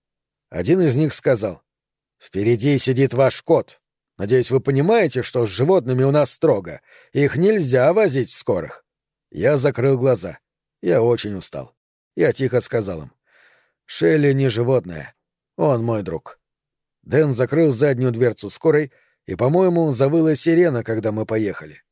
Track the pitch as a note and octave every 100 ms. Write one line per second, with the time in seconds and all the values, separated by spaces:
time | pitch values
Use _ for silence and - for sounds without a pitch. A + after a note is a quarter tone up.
0 | _ _ _ _ _ E2 F#2 F#3 E3 B2
1 | D#3 - D3 A#2+ G#2 E2+ _ _ _ _
2 | _ _ - F#2+ G#2+ A#2+ C3+ C#3 - B2+
3 | C3+ A#2+ C3 - - C3+ - - _ _
4 | _ - G2+ B2+ A#2+ B2+ - C3+ E3 A#3
5 | E3 B2+ A2+ B2+ A2+ F#2+ C#3 F#3+ A#2+ B2+
6 | C3+ D3 C#3+ - D#3+ G#2+ F2 D2 _ -
7 | _ C3+ C#3+ C3 F#3+ A3 C#3 B2+ C3+ F#3+
8 | G#3 C3+ A#2 - - F#2+ D2 - _ _
9 | _ _ _ - A2 D3 C#3 B2+ C3 C3
10 | C3 A2+ F2+ C#2+ _ _ _ _ F2+ B2
11 | A#2 A#2 G#2 F#2+ - C#2+ B1+ _ _ _
12 | _ - D#3+ A2+ C3 B2 - A#2+ G2 E2
13 | D2+ - _ _ _ _ _ _ - -
14 | E3 D#3 C#3+ C3+ C3+ A2+ A#2+ C3 F#2 D#2+
15 | C2+ _ _ _ _ - D#3 A#2+ A#2 A2+
16 | G2 D#2+ - - _ _ _ _ _ _
17 | - C#3 D3+ A#2+ B2 D3+ D#3+ A2+ D3 B2
18 | B2+ A2+ A#2+ G#2+ G2+ - D#3+ D3+ D3 _
19 | _ _ - F2+ B2 E3+ F#3 E3+ D#3+ A#2
20 | C3+ E3 D#3+ D3+ E3+ E3 F3 B2 A2 A2
21 | G#2+ G#2+ G#2+ A2+ G#2 F2 D2+ D2+ _